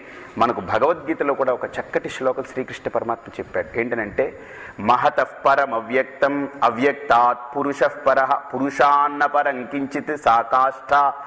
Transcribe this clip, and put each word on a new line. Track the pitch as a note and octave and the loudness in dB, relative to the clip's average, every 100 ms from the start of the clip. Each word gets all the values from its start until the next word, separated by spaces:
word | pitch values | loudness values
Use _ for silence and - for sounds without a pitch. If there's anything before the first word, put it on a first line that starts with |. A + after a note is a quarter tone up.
| - - - - | -16 -20 -10 0
మనకు | A#2 A2 | 0 0
భగవద్గీతలో | F2+ A2 C#3 E3+ C#3+ D#3+ C#3+ | -2 2 2 2 -2 -2 -2
కూడా | C3 C3 | 0 0
ఒక | B2 G#2+ | -2 -4
చక్కటి | - - D#3+ D3+ | -8 -4 -4 -4
శ్లోకం | - C3 B2+ | -4 -2 -2
శ్రీకృష్ణ | C3 - B2+ - C3 | -4 -8 -8 -8 -6
పరమాత్మ | A#2 A2 A#2 - - | -4 -4 -6 -8 -12
చెప్పాడు. | F#2+ F#2 F2 A#2+ | -6 -4 -4 -4
ఏంటనంటే, | A#2+ A#2 G#2 A2+ C#3+ - - - - - | -2 -2 -2 -2 -2 -4 -18 -18 -16 -4
"మహతః | G#2 B2 C#3 D3 | 2 2 2 0
పరం | C3+ - C#3+ C#3 C3+ | -2 -2 2 2 2
అవ్యక్తం | A2+ A2 B2+ C3 - C#3 C#3+ C#3 - | -2 -2 0 -2 0 0 0 -4 0
అవ్యక్తాత్ | B2 A2+ C#3 C#3 - A#2+ A#2+ A#2+ - C#3+ | 0 2 2 2 2 4 4 2 -4 -4
పురుషః | C#3 C#3 D3 | -4 0 0
పరః | - C3+ C3 C3 | 2 2 4 2
పురుషాన్న | C3+ - B2+ C#3 C3+ C#3+ C#3+ D3 D3 D3 | 0 -2 -4 -2 2 4 6 2 2 0
పరం | C#3+ C#3+ B2+ A#2+ | 2 0 -2 -6
కించిత్ | C#3 C3+ D3 C#3 D3 | -6 -4 -6 -6 -2
సా | A#2+ A#2 | 2 2
కాష్ఠా | A#2 C3 C3 C3+ - C#3+ C#3+ - | 4 2 2 -2 0 2 2 0